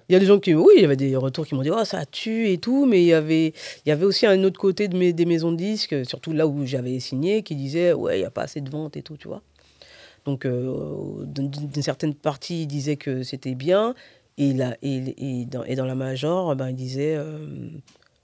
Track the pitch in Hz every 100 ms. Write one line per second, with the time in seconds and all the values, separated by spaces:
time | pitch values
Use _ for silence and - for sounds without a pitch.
0 | - 185 196 202 196 156 247 381 170 135
1 | 139 131 131 131 156 135 139 214 208 185
2 | 147 - 220 220 226 180 - 269 277 196
3 | 175 165 156 160 160 - - - - 151
4 | 196 190 220 190 190 - 196 185 208 180
5 | 180 170 175 170 165 165 196 214 - 143
6 | 123 127 - 156 160 143 131 131 123 131
7 | - 131 165 220 - 147 135 160 175 147
8 | - 95 90 - 147 151 135 151 156 147
9 | - 151 - 208 _ _ _ _ - -
10 | - _ - 135 135 123 131 139 147 147
11 | - 104 143 139 139 143 147 143 139 131
12 | 156 147 156 143 - 170 151 143 139 143
13 | - 131 127 131 131 127 139 190 226 254
14 | - _ _ - 139 131 127 - 139 131
15 | 131 - 135 123 123 127 - 131 131 127
16 | 131 131 147 180 175 135 131 131 127 131
17 | 147 156 156 151 151 135 123 156 - _
18 | _ _